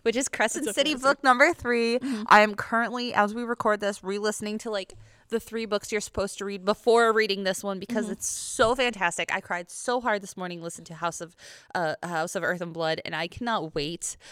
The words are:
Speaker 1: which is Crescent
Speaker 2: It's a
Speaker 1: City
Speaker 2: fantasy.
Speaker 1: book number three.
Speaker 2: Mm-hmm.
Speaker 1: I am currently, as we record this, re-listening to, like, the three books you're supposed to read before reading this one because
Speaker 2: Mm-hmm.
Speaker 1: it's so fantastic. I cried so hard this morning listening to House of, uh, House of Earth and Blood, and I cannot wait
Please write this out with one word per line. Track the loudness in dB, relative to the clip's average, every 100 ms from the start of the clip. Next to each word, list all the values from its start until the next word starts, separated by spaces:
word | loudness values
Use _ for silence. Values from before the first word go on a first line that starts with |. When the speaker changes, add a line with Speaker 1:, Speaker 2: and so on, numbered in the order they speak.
Speaker 1:
which | -2 0
is | -2
Crescent | 0 0 0 -2
Speaker 2:
It's |
a |
Speaker 1:
City | 0 0
Speaker 2:
fantasy. | 2 2
Speaker 1:
book | 4
number | 4 6 6
three. | 4 0 0 2 0
Speaker 2:
Mm-hmm. | -2 -4 8
Speaker 1:
I | 8
am | 8 2
currently, | -2 -2 -2 -4 -2
as | 2 2
we | 0
record | -4 0 2 2
this, | 0 -4
re-listening | -6 -2 -2 -2 -6 -6
to, | -4
like, | -6 -6 -16 -20 _ _
the | -6
three | -4 -6 -2
books | -2 0
you're | -4
supposed | -2 -4 -4 -6
to | -8
read | -4 -2
before | 2 4 6 6
reading | 4 2 0 -2
this | -2
one | -4 -6
because | -4 -4 -4
Speaker 2:
Mm-hmm. |
Speaker 1:
it's | -6 -6
so | -8 -8 2 2 4
fantastic. | 0 0 -2 -2 -2
I | -4
cried | -4 -6 -6
so | -8 -4 -2
hard | 0 -2
this | -4 -10
morning | -10 -8
listening | -10 -12 -16
to | -6
House | -6 -6
of, | -12 _ -20 -20 _
uh, | -2 -2 -2
House | -4 -2 -2 -2
of |
Earth | -2 -2
and | -6
Blood, | -2 -2 -2 -4
and | -6
I | -6
cannot | -6 -4 -2 -4
wait | -4 -6 -6 -10 -12 -18